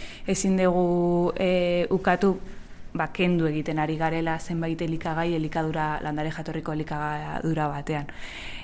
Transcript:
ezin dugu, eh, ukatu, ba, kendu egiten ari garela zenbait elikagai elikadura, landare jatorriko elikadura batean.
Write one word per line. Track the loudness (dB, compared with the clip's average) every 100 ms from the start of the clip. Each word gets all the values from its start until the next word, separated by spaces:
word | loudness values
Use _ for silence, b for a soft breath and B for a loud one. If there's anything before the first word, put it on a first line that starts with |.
| B B -2
ezin | 0 2 4
dugu, | 4 6 4 4 4 4 2 2
eh, | 2 2 2 2 2
ukatu, | 2 2 4 4 2 B B B B -8
ba, | -4 -2
kendu | 0 2 4 2
egiten | 0 -2 0
ari | 0 0
garela | 0 0 0 -2
zenbait | -2 -2 -2 -2
elikagai | -2 -2 -2 0 0
elikadura, | 0 0 0 0 0 0 -2
landare | -4 -2 -4
jatorriko | -4 -6 -6 -4
elikadura | -4 -4 -4 -4 -4 -6 -4 -2 0 0
batean. | -2 -2 -4 -4 B B B B B